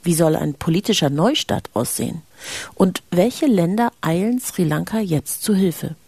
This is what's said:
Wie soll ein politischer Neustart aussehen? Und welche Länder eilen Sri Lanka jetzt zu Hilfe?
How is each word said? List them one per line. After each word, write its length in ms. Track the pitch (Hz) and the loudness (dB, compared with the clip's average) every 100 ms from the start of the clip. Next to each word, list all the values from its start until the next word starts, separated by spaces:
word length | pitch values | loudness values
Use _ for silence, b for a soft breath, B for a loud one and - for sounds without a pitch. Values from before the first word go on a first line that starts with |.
Wie 120 | 175 | 0
soll 200 | 160 160 | 4 4
ein 200 | 156 156 | 2 -2
politischer 560 | 139 - 170 - 202 147 | -4 0 0 0 0 0
Neustart 600 | 143 202 311 - 95 - | 2 0 0 -2 -4 -4
aussehen? 480 | 104 123 - 117 160 - B B B B | -4 -4 -4 -6 -6 -14 B B B B
Und 300 | - 190 - _ | 0 0 0 _
welche 340 | 175 220 - 302 | 2 2 2 2
Länder 460 | 202 170 208 233 _ | 2 2 2 0 _
eilen 400 | 160 165 214 247 | -2 0 0 -2
Sri 240 | - - | -4 -2
Lanka 340 | 160 151 175 220 | 0 0 -2 -4
jetzt 460 | 202 151 - - | 0 -2 -2 -6
zu 100 | - | 0
Hilfe? 400 | 196 190 156 135 160 | 2 2 0 -10 -12